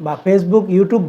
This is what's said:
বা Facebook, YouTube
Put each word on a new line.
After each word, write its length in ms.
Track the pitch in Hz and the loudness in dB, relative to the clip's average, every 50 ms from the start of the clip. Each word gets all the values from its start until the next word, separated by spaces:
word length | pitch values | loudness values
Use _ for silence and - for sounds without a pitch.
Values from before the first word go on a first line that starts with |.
বা 160 | 160 151 151 131 - | -8 -8 -8 -4 0
Facebook, 420 | 185 196 196 175 175 202 220 196 | 0 2 2 2 2 0 0 0
YouTube 360 | - 180 185 196 - 233 226 180 | 0 0 0 2 2 0 -2 -2